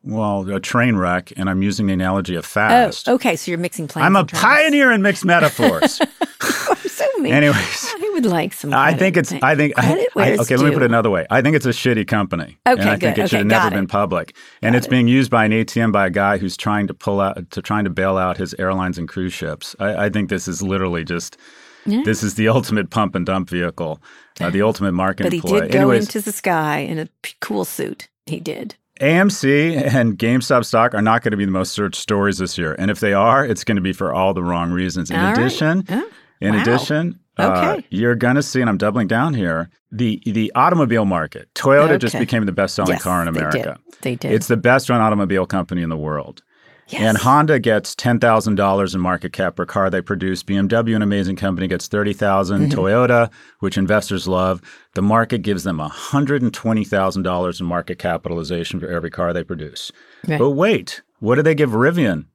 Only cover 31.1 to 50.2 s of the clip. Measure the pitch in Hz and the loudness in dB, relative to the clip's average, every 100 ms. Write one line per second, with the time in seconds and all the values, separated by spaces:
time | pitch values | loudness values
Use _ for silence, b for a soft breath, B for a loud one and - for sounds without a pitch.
31.1 | 117 117 104 101 92 92 - 101 - - | 2 0 0 0 0 -2 -2 -4 -4 -2
32.1 | 101 101 92 92 - 80 - 95 101 107 | 0 0 0 -4 -4 -4 -2 -2 0 2
33.1 | 98 110 131 139 107 - 104 92 90 92 | 4 4 4 2 -2 -2 -2 -2 -2 -2
34.1 | 71 95 92 87 87 85 87 92 90 85 | 2 0 0 -2 -2 0 -2 -2 -4 -4
35.1 | 165 185 220 123 - 156 180 190 202 427 | 0 2 2 0 0 0 0 -2 -6 -6
36.1 | B B B 101 107 - 123 - 151 170 | B B B 0 2 2 0 0 -2 -2
37.1 | - _ - 98 92 87 - - 92 117 | -8 _ -2 0 2 0 -2 -6 -2 0
38.1 | 117 123 139 143 127 120 95 104 110 98 | 2 2 0 0 0 0 0 0 0 0
39.1 | 113 156 131 90 80 85 _ _ 113 120 | 0 0 0 -2 -2 -6 _ _ -2 -2
40.1 | 104 117 107 107 120 151 175 139 117 101 | -2 -2 -2 0 2 4 4 2 2 2
41.1 | 87 78 - - - 135 143 156 139 120 | 0 -4 -10 -14 -2 4 6 6 4 0
42.1 | - 117 120 101 90 95 - 92 87 90 | -2 0 0 0 0 -2 0 -2 0 0
43.1 | 90 82 82 76 76 - - - - 135 | 0 0 -2 -2 -2 -4 -10 -18 -10 -8
44.1 | 120 - 107 - 113 120 131 - 123 110 | -6 0 -2 0 2 4 4 4 2 4
45.1 | 104 95 95 90 98 87 90 82 80 76 | 2 0 0 0 -4 -4 -4 -4 -4 -4
46.1 | 76 71 - _ b b b b - 110 | -6 -8 -18 _ b b b b -2 0
47.1 | 110 113 143 151 139 113 107 - - 120 | 2 4 4 4 2 2 0 -2 -4 0
48.1 | 117 120 110 110 101 98 98 95 92 90 | 2 4 2 2 0 2 2 0 -2 -2
49.1 | 90 87 - 92 - 87 104 95 92 - | -2 -6 -4 -4 -4 -4 0 0 -2 -4
50.1 | 98 | -4